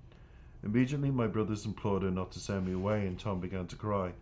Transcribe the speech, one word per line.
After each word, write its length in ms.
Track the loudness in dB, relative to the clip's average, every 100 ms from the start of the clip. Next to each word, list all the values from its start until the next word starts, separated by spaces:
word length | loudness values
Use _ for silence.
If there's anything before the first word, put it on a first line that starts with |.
| -20 -20 -20 -18 -18 -8
Immediately 480 | 2 4 4 4 2
my 160 | 4 2
brothers 380 | 2 2 0 -2
implored 380 | -2 2 2
her 80 | 2
not 200 | 0 -2
to 80 | -6
send 260 | -2 0 0
me 60 |
away, 320 | 0 2 2 0
and 140 | -2
Tom 200 | -2 -2
began 280 | -2 -4 -4
to 80 | -4
cry. 380 | 0 0 0 -4